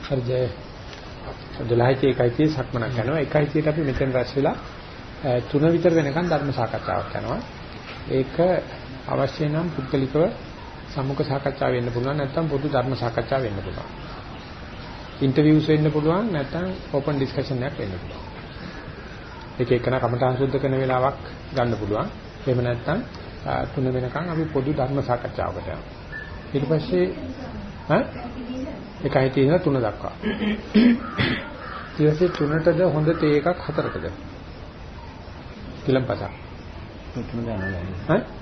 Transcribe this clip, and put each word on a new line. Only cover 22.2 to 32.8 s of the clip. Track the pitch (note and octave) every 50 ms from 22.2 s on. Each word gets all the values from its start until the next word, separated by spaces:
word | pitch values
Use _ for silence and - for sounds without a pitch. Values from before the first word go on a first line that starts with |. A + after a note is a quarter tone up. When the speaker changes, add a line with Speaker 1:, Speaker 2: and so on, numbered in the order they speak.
| - - - - -
Speaker 1:
එහෙම | C3+ B2 B2
නැත්නම්, | B2 B2 A#2+ A#2+ - C#3+ D#3 A3+ - - - - - - - - -
අ, | - C3+ B2+ C3
තුන | - - D3 C3
වෙනකන් | B2+ B2+ B2+ B2 B2 - C#3+ E3+ F3+
අපි | E3 D#3+ D#3+
පොදු | D#3 - C#3 B2+ C#3+
ධර්ම | D3+ D3 B2+ B2+ C#3 C#3
සාකච්ඡාවකට | B2+ - A#2+ A#2 - - - - F2+ E2+ F2 F2+ E2 D#2+
යනවා. | D#2 D#2 - - - - - - - - - - - - - - -
ඊට | C#3 C#3+ C#3+
පස්සේ, | D#3+ D#3 - - F3+ F3+ F3+ F#3 - - - - - - - - - - - - - - - -
ඈ? | D3 G#3 D4 - - - B3 B3 - B3+ B3 A#3 B3+ C4 C4 D#4 D#4 - - - - - -
එකයි | C#3 - C#3 C3 C3+
තියෙන | B2+ C#3 C3+ C#3 E3 F#3
තුන | F3+ D#3 C#3
දක්වා. | C3 A#2 G#2 - - - - - - - G#3+ G3+ - G#3+ G#3 G#3+ - - - - G#3+ A#3+ A#3+ A#3 - - - - - - - - - - - - - - - - - - - - -
ඊට | D3+ D3+
පස්සේ | D3+ D#3 F3+ F3
තුනටද | - - D#3 C#3+ D3+ D#3+ D#3 F3 E3 D#3+